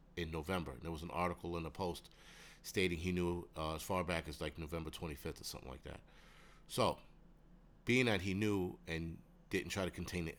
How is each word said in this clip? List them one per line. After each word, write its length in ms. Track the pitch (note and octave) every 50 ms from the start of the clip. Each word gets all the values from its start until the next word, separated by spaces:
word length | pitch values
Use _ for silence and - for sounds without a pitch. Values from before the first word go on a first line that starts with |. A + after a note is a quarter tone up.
| - - -
in 140 | F2 E2+ D#2+
November. 420 | D#2+ D#2+ D2+ F2 F#2+ F2+ D#2 C#2 C2 A#1+
There 100 | D2+ E2
was 100 | E2 -
an 80 | E2+ F2
article 460 | - E2+ F2+ F2+ E2+ - - F2 E2+
in 60 | E2+
the 80 | E2 D#2+
Post 400 | - - F#2+ F2 E2 - - - - - - - - - - - - -
stating 360 | - - - G2+ F#2 F#2 E2+ D#2
he 140 | F2 F#2
knew, 360 | F2 F2+ F2 F2 F2 F2 - - -
uh, 180 | D#2 D#2 D#2 D#2+
as 80 | D#2+
far 220 | - - F#2+ F#2 E2+
back 240 | F2 F2 D#2+ D#2+ D#2
as, 120 | D2 -
like, 180 | D#2+ D#2 - E2
November 320 | D#2+ D#2 E2+ E2 D#2+ D#2
twenty-fifth 500 | - - F2 D#2+ D2 - - D#2+ D2 -
or 40 | -
something 260 | - - - - C2
like 120 | C2 - -
that. 160 | - - - - - - - - - - - - - - - - -
So, 300 | - B2+ A2+ E2+ - - - - - - - - - - - - - - - - - - -
being 220 | - A#2+ B2+ B2+
that 160 | A#2+ G#2 F#2
he 120 | F#2 G2+ F#2+
knew 440 | G2 G#2+ G#2 G2+ G2 F2+ F2+ - - - -
and 300 | E2 D#2+ E2 E2 E2 - - - - - - -
didn't 200 | - F2+ - F2
try 140 | - G#2 F#2
to 60 | F2
contain 360 | - - F2 - - F2 E2
it 120 | D#2+ -